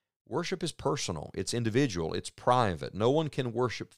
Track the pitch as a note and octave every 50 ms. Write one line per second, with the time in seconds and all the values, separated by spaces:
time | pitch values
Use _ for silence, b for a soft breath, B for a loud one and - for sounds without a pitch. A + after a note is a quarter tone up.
0 | _ _ _ _ _ - A2 D3+ F3 - F#3+ F3 F3+ D#3 - - - C#3 D3+ C#3
1 | - - F2 D2 - - - - F#2+ - - A#2+ A#2 A2 G#2 B2+ D3 B2+ F2+ E2+
2 | D#2+ D#2+ F2 G2 - - - - - B2+ B2 B2+ A#2 G2+ E2+ C#2 C2+ - - F2+
3 | G#2+ B2 C#3+ D#3+ D#3+ C#3+ - - C3 A#2+ A2 A#2 B2+ A2+ - - - - -